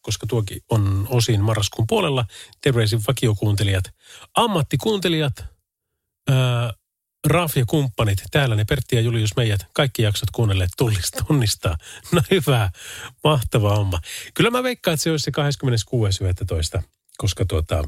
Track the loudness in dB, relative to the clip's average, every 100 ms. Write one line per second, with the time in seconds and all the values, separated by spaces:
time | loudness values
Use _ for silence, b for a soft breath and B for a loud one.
0 | -6 -6 -2 -2 -2 -8 _ 0 2 0
1 | 0 0 2 2 2 0 -2 -2 0 2
2 | 2 0 -4 B B B 2 2 2 0
3 | -2 0 0 2 0 0 0 0 -4 B
4 | B B B 0 2 0 0 -2 0 0
5 | 0 0 -2 -4 -14 _ _ _ _ _
6 | _ _ 0 2 2 0 -4 -8 _ _
7 | _ _ 2 2 2 0 2 2 0 0
8 | 0 0 0 0 2 0 0 -2 0 0
9 | 2 0 0 0 0 0 -2 -2 0 2
10 | 0 0 -4 0 2 2 0 -2 -2 -2
11 | -2 -6 0 2 2 -2 -4 -4 B B
12 | B 0 2 2 2 2 0 B B B
13 | B _ 2 2 2 0 2 2 0 -4
14 | B B B 0 2 2 -2 -2 -2 0
15 | 0 -2 -2 -2 -2 -2 0 -2 -2 -2
16 | 0 0 -2 -2 -2 -4 -2 -6 -8 _
17 | _ -4 -4 -2 -2 0 0 -2